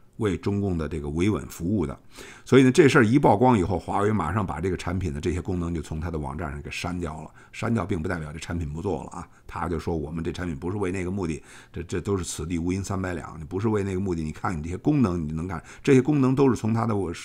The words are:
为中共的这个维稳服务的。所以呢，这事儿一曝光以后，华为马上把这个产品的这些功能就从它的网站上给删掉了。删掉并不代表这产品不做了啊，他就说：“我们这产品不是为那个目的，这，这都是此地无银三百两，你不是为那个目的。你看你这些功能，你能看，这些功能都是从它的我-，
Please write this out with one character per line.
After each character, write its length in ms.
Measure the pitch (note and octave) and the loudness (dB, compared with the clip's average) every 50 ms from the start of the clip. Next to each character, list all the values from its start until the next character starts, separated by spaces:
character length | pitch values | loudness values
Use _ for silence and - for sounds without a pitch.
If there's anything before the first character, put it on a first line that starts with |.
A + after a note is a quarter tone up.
| - - _ - | -20 -16 _ -4
为 180 | A#2 G2+ F2 | -2 -2 0
中 240 | - - G#2 G2+ G2+ | 0 -2 -2 0 0
共 180 | G2 G2 F2+ E2 | 0 0 0 -2
的 100 | D#2 D2 | -2 -4
这 120 | D#2+ D#2 | -4 -6
个 80 | C#2+ D2 | -6 -4
维 200 | D2 D#2+ F2+ G#2+ | -2 0 2 2
稳 160 | G2+ D2+ B1 B1 | 2 0 -2 -6
服 280 | - - E2 F2 G#2+ | -10 -6 -4 0 0
务 80 | G#2 D#2+ | 0 0
的。 140 | C#2 A#1+ - - - - - - - - - - | -2 -4 -8 -14 -20 -20 -18 -18 -18 -18 -14 0
所 160 | - B2 C3+ | 6 8 8
以 20 | C3+ | 8
呢， 80 | B2+ | 8
这 180 | B2+ - E3 C3+ | 8 8 8 8
事 100 | - D3+ | 8 8
儿 60 | A#2+ | 6
一 140 | G#2 A#2+ D3 | 6 6 6
曝 180 | C#3+ D3+ A2 | 6 6 4
光 220 | G2+ A#2+ B2+ B2 G#2 | 6 6 6 6 6
以 60 | E2+ | 4
后， 120 | G2+ G2 | 2 0
华 260 | E2 - - F#2 G2 G2+ | -2 -2 -2 -2 0 2
为 100 | G#2+ A2 | 2 2
马 200 | G2+ E2 D2+ F2 | 0 0 -2 -2
上 140 | A2 G2 | -2 -2
把 140 | E2+ - D#2 | -2 -4 -4
这 100 | E2+ F#2+ | -2 -2
个 60 | F2 | -2
产 200 | D#2+ - - F2+ | -2 -4 -4 -4
品 160 | F#2+ F2 E2+ C#2 | -2 -2 -4 -4
的 80 | C#2+ | -2
这 120 | - F#2 D2+ | -2 -2 -2
些 100 | E2 D#2+ | -2 -2
功 160 | - F#2 F2+ | -4 -4 -2
能 160 | E2+ E2+ E2+ | -2 -2 -4
就 80 | D#2+ D2 | -4 -6
从 160 | - E2 D#2 | -6 -6 -6
它 140 | D#2+ E2+ E2 | -6 -6 -6
的 40 | |
网 220 | D#2 D2 C2+ C#2 D2+ | -6 -6 -6 -8 -8
站 140 | D#2 C#2+ C#2+ | -8 -8 -8
上 100 | C#2+ C#2 | -10 -10
给 80 | - | -10
删 260 | - - - F#2 F2+ | -10 -8 -6 -6 -6
掉 240 | F2+ F2 D#2 D#2 D#2 D#2+ | -6 -6 -6 -8 -10 -12
了。 80 | - - - - - | -16 -18 -20 -20 -20
删 220 | - - - A2+ A#2 | -12 -6 -4 -2 0
掉 140 | A2+ F2 | 0 0
并 160 | F#2+ G#2 E2+ D#2+ | -2 -2 -2 -2
不 60 | F#2 | -4
代 100 | F#2 E2+ | -4 -6
表 140 | D#2 D2 D#2 | -6 -8 -12
这 60 | D#2+ | -12
产 200 | - - - F2 | -10 -6 -6 -4
品 140 | E2 D2 D2 | -4 -6 -6
不 100 | D#2+ E2 | -6 -4
做 220 | G2+ E2+ C#2 - | -4 -4 -4 -6
了 60 | - | -10
啊， 180 | - F2 E2+ - - - - | -12 -14 -14 -16 -18 -20 -18
他 220 | - - F2 E2+ E2+ | -14 -10 -8 -6 -4
就 100 | E2+ D#2 | -4 -4
说 160 | - F2+ E2+ | -4 -4 -4
：“我 140 | D#2+ D2 D2 | -4 -4 -6
们 140 | D#2 E2 D#2+ | -6 -6 -6
这 80 | E2 D2+ | -6 -6
产 120 | - F2 | -6 -6
品 120 | F2+ D#2+ | -6 -6
不 120 | C#2+ D#2+ E2+ | -6 -6 -6
是 80 | G2 | -4
为 140 | G#2 G2 F2+ | -4 -2 -2
那 140 | F#2 G2 F2+ | -2 -4 -4
个 60 | F2+ | -4
目 140 | F#2+ G2+ F#2+ | -4 -4 -2
的， 160 | D#2+ D#2 C2+ - - - - - - - | -4 -4 -6 -8 -14 -20 -20 -20 -14 -12
这， 100 | E2+ E2 | -12 -8
这 160 | E2+ - F2+ | -6 -6 -4
都 160 | D#2 G2 G2+ | -2 0 -2
是 80 | F#2+ E2+ | -2 -2
此 200 | - - - D#2 | -4 -6 -6 -6
地 140 | D#2+ F2+ E2 | -4 -4 -2
无 140 | E2 F2+ F#2 | 0 0 -2
银 100 | G2 F#2+ | -2 -2
三 180 | - G2+ F#2+ | -4 -4 -4
百 140 | F#2 F#2 F2+ | -4 -4 -4
两， 240 | D#2 - - - D#2+ | -6 -8 -10 -12 -12
你 60 | D#2+ | -10
不 160 | D2+ E2+ F#2 | -6 -4 -2
是 80 | G2+ A2+ | 0 2
为 160 | G#2+ G#2 G2 | 2 0 0
那 100 | G2 F#2+ | -2 -2
个 60 | F#2 | -2
目 120 | G2+ F#2+ F2 | -2 -2 -2
的。 120 | E2 D#2 | -2 -2
你 80 | D#2 D#2 | -4 -6
看 260 | - - A2 F#2+ D2+ | -4 -4 -4 -4 -4
你 20 | |
这 80 | D2 E2+ | -4 -6
些 80 | F2 | -6
功 240 | F2+ - D3 D3+ D3 B2 | -4 0 2 4 4 4
能， 180 | F#2+ F2 F2 D#2+ | 4 2 0 -2
你 80 | D2+ D#2 | -4 -4
能 140 | D#2+ E2 | -4 -6
看， 160 | F#2 F#2 D#2 - - - - | -6 -6 -8 -10 -14 -16 -4
这 140 | - - C#3 | 2 6 6
些 80 | C3 C3 | 6 6
功 180 | - D3+ C#3+ | 6 4 4
能 140 | C3 B2+ C3+ | 4 4 4
都 160 | C3 C#3+ C3 | 6 4 4
是 60 | A2+ | 4
从 180 | F#2 - G#2+ A2+ | 4 2 0 2
它 100 | A2+ A2+ | 2 2
的 120 | A2+ A2 | 0 0
我-， 160 | G2+ F#2 D#2+ - - - | 0 -2 -2 -4 -8 -10